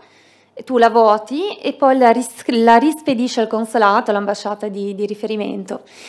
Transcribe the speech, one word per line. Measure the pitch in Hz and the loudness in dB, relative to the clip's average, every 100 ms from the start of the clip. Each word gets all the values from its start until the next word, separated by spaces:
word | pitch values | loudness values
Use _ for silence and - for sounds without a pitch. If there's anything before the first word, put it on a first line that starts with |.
| _ _ _ _ _ - | _ _ _ _ _ -18
e | |
tu | - 254 | -4 2
la | 226 | 4
voti | 226 220 214 214 277 392 - | 6 4 2 -2 -8 -6 -6
e | - | -8
poi | 277 269 262 | 0 2 4
la | 247 | 4
ris-, | 226 254 - - | 2 -2 -8 -4
la | 240 233 233 | 2 4 6
rispedisci | 294 311 - 247 247 - | 4 -2 -2 -2 -2 -2
al | 220 | -2
consolato, | 220 226 247 208 208 240 | -4 -4 0 2 2 0
all'ambasciata | 202 202 202 208 208 208 | -2 -4 -6 -6 -8 -8
di, | 196 202 | -8 -8
di | 196 | -6
riferimento. | 202 208 220 214 202 202 185 - - - | -8 -8 -8 -6 -6 -8 -10 -12 -14 -20